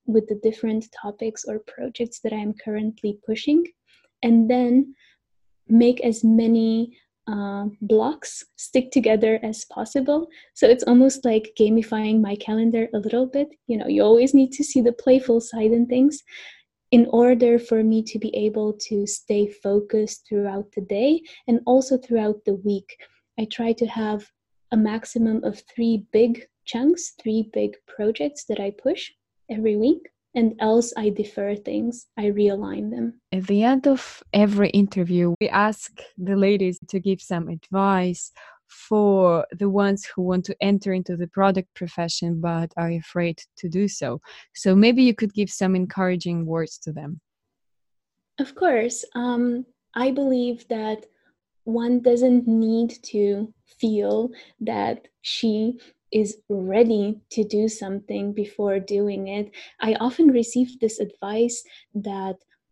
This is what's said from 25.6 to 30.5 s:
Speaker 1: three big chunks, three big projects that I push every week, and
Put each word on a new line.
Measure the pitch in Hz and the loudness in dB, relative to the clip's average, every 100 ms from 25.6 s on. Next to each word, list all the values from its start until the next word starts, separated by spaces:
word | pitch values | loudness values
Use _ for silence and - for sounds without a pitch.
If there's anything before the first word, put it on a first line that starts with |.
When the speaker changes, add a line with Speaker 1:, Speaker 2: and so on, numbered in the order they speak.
| - | -12
Speaker 1:
three | - 233 220 - | -4 -2 -2 0
big | 214 233 233 - _ - | 2 2 0 -8 _ -10
chunks, | 233 277 349 - - | -2 0 0 -4 -10
three | 220 220 220 | -4 -2 -2
big | 214 208 208 _ | -4 -4 -6 _
projects | - 214 226 294 285 - | -4 -4 -2 -6 -6 -8
that | 214 | -6
I | 202 | -6
push | 202 262 370 - - _ _ - | -4 -4 -4 -6 -18 _ _ -12
every | 220 220 208 | -4 -2 2
week, | 240 330 - _ _ | 2 0 -4 _ _
and | 247 226 | -2 0